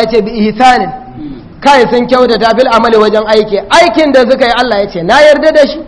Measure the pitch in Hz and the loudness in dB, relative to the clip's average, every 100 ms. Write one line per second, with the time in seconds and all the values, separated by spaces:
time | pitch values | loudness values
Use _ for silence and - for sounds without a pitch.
0 | 226 226 208 233 214 214 254 240 190 - | 2 -2 -2 -2 -4 0 2 2 -2 -10
1 | - - 294 262 - - 277 277 208 240 | -16 -16 -16 -16 -20 -4 0 2 2 -2
2 | 240 254 247 214 226 226 262 220 233 220 | 0 0 0 0 0 0 0 0 2 2
3 | 214 214 214 220 214 196 - 330 339 330 | 2 0 0 0 0 -4 0 2 2 0
4 | 302 262 233 262 240 233 254 202 202 175 | 0 2 2 0 0 -2 -2 -2 -4 -6
5 | 170 269 302 277 311 311 262 311 | 0 2 4 4 2 2 2 -2